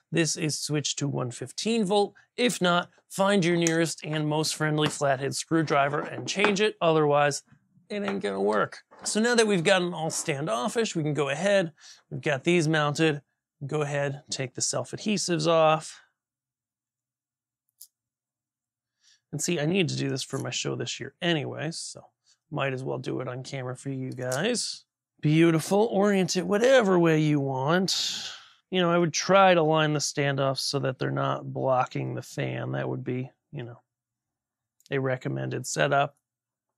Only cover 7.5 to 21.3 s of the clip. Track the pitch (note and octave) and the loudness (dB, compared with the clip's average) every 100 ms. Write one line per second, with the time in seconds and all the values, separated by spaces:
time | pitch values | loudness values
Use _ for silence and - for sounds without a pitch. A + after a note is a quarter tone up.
7.5 | _ _ _ - G#3 G3+ G3+ G3+ G3 G3+ | _ _ _ -10 -6 -4 -4 -4 -2 0
8.5 | G#3+ D#3+ - - - - G#3 A#3 A#3 A3 | 0 -2 -6 -20 -12 -4 0 2 4 4
9.5 | G3 D#3+ F#3+ F3 E3+ D#3+ - - C#3 D#3 | 2 4 2 0 -4 -6 -4 -4 -4 -4
10.5 | A#3 A#3+ A#3+ A3+ E3+ D3+ D3 C#3 C#3+ G3 | -4 -4 -2 -2 -2 -2 0 -2 0 2
11.5 | G3+ E3+ - - - - C#3+ D#3 C3+ E3+ | 2 0 -6 -20 -20 -14 -6 -2 -2 2
12.5 | F3 D3+ D#3+ D3 C#3+ D#3+ D3 - _ _ | 2 4 2 0 2 2 2 -6 _ _
13.5 | - C#3 D3+ C#3+ C#3+ C#3+ C#3+ - - C3 | -14 -6 -4 -2 -2 -4 -6 -8 -8 -6
14.5 | - - - A#2+ - G#3+ G3+ - E3 D#3 | -4 -4 -4 -6 -6 -2 -2 0 0 4
15.5 | E3 D#3 D#3 - - _ _ _ _ _ | 6 6 4 -2 -18 _ _ _ _ _
16.5 | _ _ _ _ _ _ _ _ _ _ | _ _ _ _ _ _ _ _ _ _
17.5 | _ _ _ - _ _ _ _ _ _ | _ _ _ -20 _ _ _ _ _ _
18.5 | _ _ _ _ _ _ _ _ D3 - | _ _ _ _ _ _ _ _ -6 -4
19.5 | E3 D3+ G3 D#3 C3 C#3 C3+ - C3+ B2 | -2 0 2 0 0 -4 -4 -6 -8 -6
20.5 | - C#3+ B2+ A#2+ - - - F3 | -6 -4 -6 -6 -8 -12 -6 -2